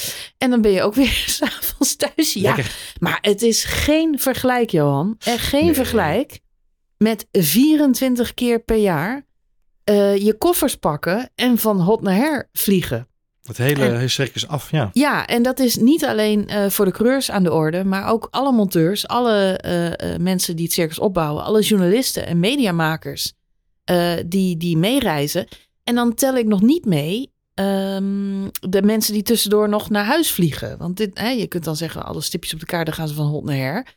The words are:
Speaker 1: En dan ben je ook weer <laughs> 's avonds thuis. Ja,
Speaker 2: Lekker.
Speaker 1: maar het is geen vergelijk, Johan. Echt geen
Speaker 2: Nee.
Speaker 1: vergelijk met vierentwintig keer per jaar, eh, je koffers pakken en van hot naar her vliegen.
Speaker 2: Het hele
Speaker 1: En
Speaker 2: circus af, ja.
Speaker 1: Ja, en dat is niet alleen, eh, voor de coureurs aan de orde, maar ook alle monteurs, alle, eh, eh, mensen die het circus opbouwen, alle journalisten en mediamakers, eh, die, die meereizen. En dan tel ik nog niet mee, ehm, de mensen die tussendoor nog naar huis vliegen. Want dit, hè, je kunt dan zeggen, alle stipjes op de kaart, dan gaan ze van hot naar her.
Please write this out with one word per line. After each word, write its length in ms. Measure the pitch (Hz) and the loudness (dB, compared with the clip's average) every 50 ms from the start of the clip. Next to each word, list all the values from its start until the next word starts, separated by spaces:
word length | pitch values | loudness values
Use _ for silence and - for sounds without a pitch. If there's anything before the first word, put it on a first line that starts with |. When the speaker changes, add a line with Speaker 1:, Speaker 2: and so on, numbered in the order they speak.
| - 277 - - - - - _ | -10 -10 -10 -12 -14 -16 -6 _
Speaker 1:
En 120 | 262 254 | 0 2
dan 100 | 247 233 | 2 4
ben 100 | 214 208 | 4 4
je 100 | 190 180 | 4 2
ook 120 | - 208 208 | 2 2 2
weer 300 | 269 269 - - - - | 2 2 2 0 -2 -4
<laughs> 0 | |
's 160 | - - - | -4 -4 -2
avonds 540 | 302 - - - - - - - 277 - - | -4 -4 -4 -6 -8 -8 -4 -2 -2 -2 -2
thuis. 360 | - 285 - - - 311 - | -2 -4 -2 -2 -2 -2 -2
Ja, 220 | - 202 175 135 - | -2 0 0 0 0
Speaker 2:
Lekker. 200 | 139 - - - - - - - - | 0 -2 -6 -8 -12 -14 -16 -8 -4
Speaker 1:
maar 180 | 175 170 165 - | -4 -2 -2 0
het 220 | - 208 202 196 | 0 0 0 2
is 220 | 233 226 214 - - | 2 2 2 0 -2
geen 540 | - - - - 285 302 320 330 320 285 254 | -2 -2 0 2 2 2 2 2 0 -2 0
vergelijk, 520 | - 269 247 - - 254 247 247 233 - | -2 -2 -2 0 0 0 2 0 0 2
Johan. 460 | 185 151 147 143 139 139 170 214 220 - | 2 2 2 2 2 0 -2 -2 -4 -4
Echt 260 | - 226 240 226 - | -4 -2 -2 -2 -2
geen 180 | - 277 285 320 | 0 0 2 4
Speaker 2:
Nee. 100 | 339 294 | 4 2
Speaker 1:
vergelijk 680 | 269 240 - 233 214 170 147 165 233 294 - - - _ _ _ _ _ _ _ _ _ _ _ | 2 0 0 0 0 0 0 0 -2 -2 -4 -10 -18 _ _ _ _ _ _ _ _ _ _ _
met 300 | _ 208 220 220 220 - - | _ 0 2 2 -2 -6 -2
vierentwintig 1000 | - 202 165 139 160 233 285 311 311 294 294 269 233 - 262 254 247 247 226 - - | 0 2 2 2 4 4 4 6 6 4 6 4 4 4 2 0 2 0 0 -2 -2
keer 260 | - 247 240 233 226 | -2 0 0 0 0
per 160 | - - 226 | 0 0 2
jaar, 500 | 220 208 190 165 139 160 214 262 285 - _ _ _ _ _ _ _ _ _ _ _ _ | 2 4 2 2 0 0 -2 -4 -8 -10 _ _ _ _ _ _ _ _ _ _ _ _
eh, 320 | 208 208 202 202 202 202 | 2 4 4 4 4 2
je 180 | 196 202 214 214 - | 4 2 2 2 2
koffers 360 | - 349 349 - 320 247 - | 2 2 2 2 0 -2 -2
pakken 540 | - - 170 147 - - 165 190 233 - - _ | -2 -2 -2 -2 -2 -2 -2 -2 -2 -4 -8 _
en 240 | - 233 247 240 214 | -2 2 2 2 2
van 220 | - 220 208 190 | 2 0 2 2
hot 200 | 170 190 226 226 | 2 2 2 2
naar 120 | - 196 180 | 2 0 2
her 340 | 208 277 320 294 240 - - | 2 2 2 0 -2 -6 -8
vliegen. 560 | _ - - 214 196 180 - - 127 113 123 - _ _ _ _ _ _ | _ -4 0 2 2 2 2 0 -4 -6 -6 -12 _ _ _ _ _ _
Speaker 2:
Het 140 | - 120 107 | -18 -12 -6
hele 280 | - 123 143 147 139 131 | -2 0 0 2 2 2
Speaker 1:
En 240 | 120 117 120 131 120 | 2 2 0 -2 -2
Speaker 2:
circus 380 | - - 135 - - - - - | -2 -2 -4 -4 -4 -8 -8 -6
af, 220 | 151 117 - - | -8 -8 -6 -4
ja. 200 | 156 151 117 92 | -2 -2 -2 0
Speaker 1:
Ja, 340 | - 240 294 285 226 160 - | 0 0 2 2 0 -2 -2
en 160 | - - 240 | -2 0 0
dat 160 | 240 254 254 - | 0 0 0 2
is 180 | 262 233 - | 0 0 2
niet 280 | - 226 262 330 311 302 | 4 4 4 4 4 2
alleen, 440 | 240 220 214 214 214 214 208 202 - | 0 0 0 0 2 2 0 -2 -2
eh, 200 | - 208 202 202 | -2 0 0 0
voor 160 | - - 202 | 0 2 0
de 60 | 185 | 0
coureurs 400 | - - 214 247 269 269 262 - | 2 2 2 2 2 0 -2 -2
aan 120 | 202 202 | 0 0
de 100 | 180 160 | 2 2
orde, 320 | 135 160 156 156 170 185 190 | 2 2 0 0 0 -2 -2
maar 240 | 196 190 196 202 - | -2 -2 -2 0 0
ook 200 | 226 220 - - | -2 -2 -2 -4
alle 220 | - 226 277 277 | -4 -2 0 2
monteurs, 540 | 247 220 202 185 - 170 160 175 208 - - - | 2 2 2 2 2 2 2 2 0 -2 -4 -4
alle, 480 | - 247 247 233 214 202 196 190 185 | -2 0 2 2 2 2 2 0 0
eh, 580 | - - 175 175 170 170 165 - - - - 170 | -2 -4 -2 -2 -2 -2 -2 -4 -6 -6 -6 -4
eh, 60 | 165 | -2
mensen 360 | 175 190 185 180 - - 165 | -2 0 0 0 -2 -4 -4
die 80 | 160 170 | -4 -4
het 100 | 165 - | -2 0
circus 240 | 185 165 156 160 - | -2 -2 -2 -2 -2
opbouwen, 460 | - 208 185 170 160 147 151 - - | -2 0 0 0 -2 -2 -4 -4 -2
alle 160 | - 214 214 | 0 2 2
journalisten 640 | 196 208 214 190 180 175 202 262 254 - - - - | 4 4 2 4 4 4 4 2 0 -2 -4 -6 -4
en 140 | - 170 170 | -2 0 0
mediamakers, 920 | 175 226 285 294 233 190 170 165 160 156 160 - - 139 139 - - - - _ _ _ _ _ _ _ _ _ _ | 2 2 2 0 0 0 0 0 0 0 -2 -4 -8 -10 -8 -8 -8 -10 -10 _ _ _ _ _ _ _ _ _ _
eh, 280 | - 180 175 175 175 170 170 - | 0 0 2 2 0 -2 -4 -4
die, 300 | 170 185 196 190 180 170 | -2 0 0 0 0 0
die 200 | 160 170 175 165 | -2 -2 0 0
meereizen. 680 | 160 175 220 269 277 233 185 156 143 143 147 - 180 220 - - - _ _ _ _ _ - | 2 2 2 2 0 0 0 0 0 -2 -2 -2 -4 -6 -6 -12 -20 _ _ _ _ _ -2
En 60 | 240 | 0
dan 200 | 240 240 233 226 | 0 0 0 0
tel 220 | - 269 269 262 | 0 0 2 2
ik 100 | 247 226 | 2 2
nog 140 | 214 208 185 | 2 2 4
niet 220 | 214 247 320 349 - | 4 4 4 2 2
mee, 480 | 220 165 143 147 160 202 247 277 - _ _ _ _ _ | 0 0 0 0 -2 -4 -6 -6 -10 _ _ _ _ _
ehm, 960 | - 196 196 196 196 196 196 196 190 196 196 196 196 196 196 196 196 196 - - - - 185 | -4 -2 -2 0 -2 -2 -4 -4 -4 -4 -4 -4 -4 -4 -4 -6 -6 -6 -8 -10 -8 -4 -2
de 140 | 190 196 | 2 2
mensen 300 | 202 208 220 220 220 214 | 4 4 2 2 0 0
die 100 | 208 214 | -2 -2
tussendoor 460 | 196 226 233 - - 202 208 208 214 208 | 0 0 0 0 2 2 2 2 2 2
nog 220 | 208 214 - - | 0 -2 -2 -2
naar 140 | 208 208 202 | -2 -2 0
huis 260 | - 294 339 302 - | 2 2 2 0 0
vliegen. 480 | - - 170 147 - - 117 107 - - | 0 0 0 0 0 -4 -8 -12 -10 -8
Want 180 | - 175 180 | -8 -8 -4
dit, 220 | 214 220 190 - - | -4 -4 -4 -4 -4
hè, 100 | 202 240 | -4 -2
je 180 | 269 226 170 | -2 -2 -4
kunt 180 | - - 175 156 | -4 -6 -6 -6
dan 120 | 165 156 | -6 -6
zeggen, 280 | 156 170 156 - - - | -6 -6 -8 -8 -10 -10
alle 160 | - 165 160 | -8 -8 -8
stipjes 340 | 151 - - 170 - - 160 | -6 -6 -6 -6 -6 -8 -10
op 60 | 156 | -10
de 60 | - | -8
kaart, 200 | - 185 170 160 | -6 -4 -4 -4
dan 80 | 160 - | -4 -4
gaan 140 | 165 160 151 | -6 -6 -6
ze 60 | 147 | -4
van 120 | 151 147 | -2 -2
hot 180 | 147 151 147 - | -2 -2 -4 -4
naar 120 | 151 139 | -4 -4
her. 300 | 135 131 131 160 233 262 - _ | -2 -2 -4 -4 -6 -8 -10 _